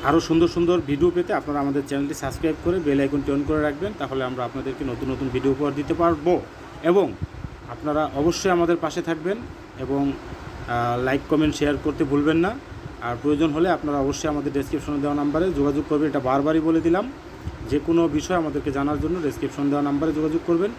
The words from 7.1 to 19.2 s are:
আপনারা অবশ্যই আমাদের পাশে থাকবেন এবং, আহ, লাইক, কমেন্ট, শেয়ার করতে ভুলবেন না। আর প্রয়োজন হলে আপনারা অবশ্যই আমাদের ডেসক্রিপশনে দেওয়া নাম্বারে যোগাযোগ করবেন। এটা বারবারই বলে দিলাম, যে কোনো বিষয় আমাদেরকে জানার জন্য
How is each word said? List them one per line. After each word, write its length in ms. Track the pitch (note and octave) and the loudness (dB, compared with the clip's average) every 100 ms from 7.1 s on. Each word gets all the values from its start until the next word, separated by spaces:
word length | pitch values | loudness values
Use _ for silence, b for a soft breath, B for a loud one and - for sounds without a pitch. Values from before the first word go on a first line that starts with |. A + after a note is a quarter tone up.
| F#2+ - - - - - | -2 -10 -10 -14 -14 -14
আপনারা 320 | A#2+ D3 D3+ D3+ | -8 -2 0 0
অবশ্যই 380 | C#3 D#3 E3 F#3+ F3 | 2 0 2 2 4
আমাদের 220 | E3+ E3+ | 4 2
পাশে 160 | D#3+ F3 | 0 -4
থাকবেন 340 | E3 D#3+ E3 A3 B3 - - - | -4 -4 -2 -4 -8 -14 -16 -10
এবং, 220 | C3 C#3 C#3 | -2 0 0
আহ, 840 | C3+ - - - - - A#2+ A#2+ A#2+ C3 | -2 -8 -12 -12 -12 -4 0 0 0 0
লাইক, 160 | C3+ - | 0 2
কমেন্ট, 260 | D3+ D3+ C#3+ | 2 2 2
শেয়ার 160 | D3 C3+ | 0 2
করতে 180 | D3+ C#3 | -2 -2
ভুলবেন 340 | D3+ C#3+ D3 D#3+ | 0 2 4 4
না। 140 | F3+ C4 - - - - A#2+ | 2 -2 -10 -14 -14 -8 -6
আর 80 | A#2+ | -2
প্রয়োজন 280 | C#3+ D3 D#3+ D3 | 0 2 2 4
হলে 120 | F3+ | 2
আপনারা 280 | D#3+ D3+ C#3+ | 2 0 0
অবশ্যই 240 | C3+ C#3 D#3+ | 0 0 -2
আমাদের 240 | D3 C#3+ | 0 -2
ডেসক্রিপশনে 460 | C#3 C3+ D3+ C#3+ D3 | -2 -2 -4 -2 -2
দেওয়া 140 | C#3+ D3 | 0 0
নাম্বারে 240 | D3 D3+ F#3 D3 | 0 2 0 2
যোগাযোগ 260 | C#3+ C#3+ D3+ | 2 2 0
করবেন। 200 | D3+ D3+ | 2 2
এটা 120 | C#3 B2+ | 2 2
বারবারই 320 | C#3 C#3+ D#3+ | 2 4 2
বলে 200 | D#3+ E3 | 4 2
দিলাম, 240 | D#3+ F3+ A#3+ - - - - - - | 4 2 0 -8 -16 -10 -10 -8 -2
যে 80 | C#3+ C#3+ | -2 2
কোনো 160 | E3 E3 | 2 4
বিষয় 300 | D3 - F3+ | 0 0 0
আমাদেরকে 280 | D#3 C#3+ D3 | 0 -2 -2
জানার 260 | C#3 C#3+ D3 | -2 -2 0
জন্য 160 | D#3 F3+ | -2 0